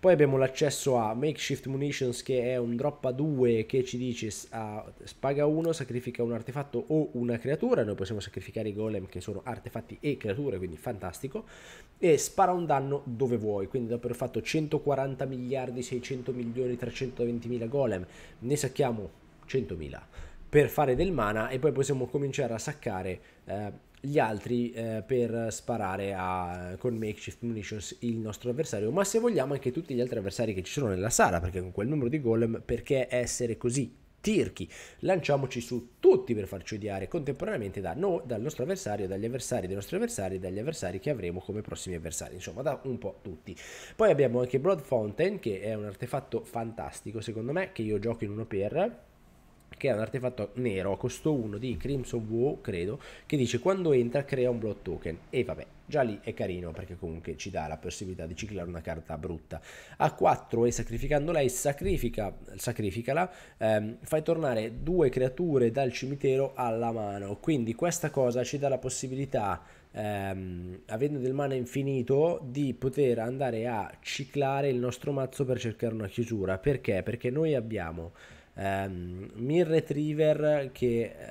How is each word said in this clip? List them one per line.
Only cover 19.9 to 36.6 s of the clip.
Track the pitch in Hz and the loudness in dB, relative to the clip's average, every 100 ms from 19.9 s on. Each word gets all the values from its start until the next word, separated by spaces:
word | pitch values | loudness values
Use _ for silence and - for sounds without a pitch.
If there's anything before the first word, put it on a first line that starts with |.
| 64 - - - - - | -10 -14 -14 -14 -14 4
per | 147 135 | 6 6
fare | - 143 | 4 4
del | 127 180 | 4 4
mana | 156 104 107 117 | 4 2 2 0
e | 131 | 2
poi | 147 | 2
possiamo | 127 135 139 123 | 2 0 0 0
cominciare | 147 139 139 127 | -2 -2 -2 -2
a | 113 | -2
saccare, | - 139 - 95 92 90 - - | -6 -6 -4 -4 -4 -6 -10 -20
eh, | - 95 104 - - - | -8 -6 -6 -10 -20 -10
gli | 139 147 | 0 2
altri, | 117 107 - 120 120 | 2 0 -2 0 0
eh, | 117 113 110 | -2 -4 -4
per | 101 127 117 113 113 | 0 0 2 0 -2
sparare | - - 117 98 95 98 95 | -4 -4 -2 -2 -2 -2 -2
a, | 92 92 90 90 90 92 | -2 -2 -2 -6 -8 -4
con | 127 113 | -2 -2
Makeshift | 110 101 - - | -4 -6 -10 -8
Munitions | 117 113 101 107 - - | -6 -6 -6 -8 -10 -6
il | 120 113 | -2 -2
nostro | 110 104 123 | -4 -6 -4
avversario, | 127 156 107 107 | -2 -2 0 0
ma | 156 | 2
se | 196 226 | 2 4
vogliamo | 240 190 131 | 4 2 2
anche | 143 127 | 0 0
tutti | 139 170 | -2 -2
gli | 123 | 0
altri | 120 117 | 0 0
avversari | 98 - 113 | -2 0 0
che | 92 | 0
ci | 90 | -4
sono | - 123 | 0 0
nella | 92 104 | 2 2
sala, | - 185 87 | 6 6 6
perché | 87 90 | 0 -2
con | 92 | -4
quel | 90 110 | -2 0
numero | 151 120 | 2 0
di | 156 | 0
golem | 123 113 117 113 | 2 4 2 0
perché | - 120 - 139 127 | -2 -4 2 0 2
essere | 123 117 - 120 110 | 0 0 0 -2 0
così | 123 127 127 - - _ | 0 0 -2 -6 -20 _
tirchi? | - 208 104 - - - - - | 2 2 2 -2 -10 -10 -18 -6
Lanciamoci | - 190 - 143 135 123 | 2 2 4 2 2 -4
su | 117 123 - - | -4 -6 -6 6
tutti | 359 - - | 8 8 4
per | 110 95 | -2 -2
farci | 95 | -8